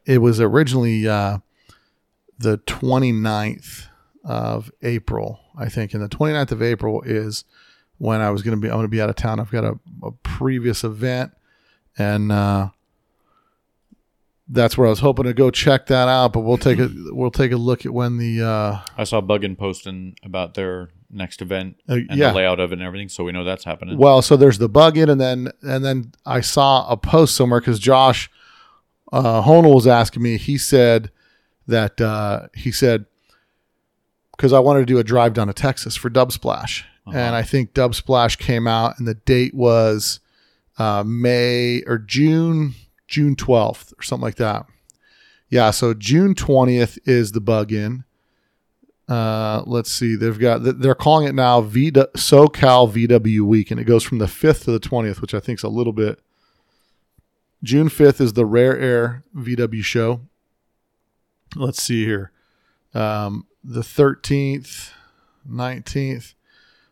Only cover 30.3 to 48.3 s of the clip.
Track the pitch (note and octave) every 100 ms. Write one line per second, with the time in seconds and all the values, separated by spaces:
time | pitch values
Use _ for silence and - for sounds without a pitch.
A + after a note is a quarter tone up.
30.3 | A2+ - C#3+ - C3+ A#2+ A#2 G#2+ - _
31.3 | _ _ _ - A#2 G#2 - A2+ G#2+ G#2
32.3 | G2+ - - B2+ A2 C3 A2+ G#2 _ _
33.3 | _ _ _ _ _ _ _ _ _ _
34.3 | - C3+ C3+ C3 C#3+ B2 B2+ A2 B2 A#2+
35.3 | A2 G#2 G2 C#3+ B2+ - - B2 A#2+ B2+
36.3 | - B2 - - - - _ - D3+ A#2+
37.3 | A#2 A2 C#3+ A#2+ - B2 A2+ - C3 A#2
38.3 | - - A#2+ A#2 A2+ A2+ - A#2 A2 -
39.3 | B2+ B2+ C3 A#2+ A#2 A2 G#2+ - - _
40.3 | _ _ _ _ - A2 G#2 G#2 A#2+ B2
41.3 | B2 A#2+ A#2+ A#2+ A#2+ - A#2 G#2+ B2 D3+
42.3 | D#3+ E3 D#3+ D3 B2+ - _ _ - D3
43.3 | C3+ - B2 G#2+ A2 - _ - B2+ A#2+
44.3 | - A2+ G#2+ - _ _ _ _ _ _
45.3 | _ _ B2 A2 G#2 A#2+ A2 G#2 D3 G3
46.3 | F#3+ - C3+ B2+ B2 A#2 - - B2 A2
47.3 | A2 G#2 A2 G#2 G#2+ G#2 B2+ C3 _ _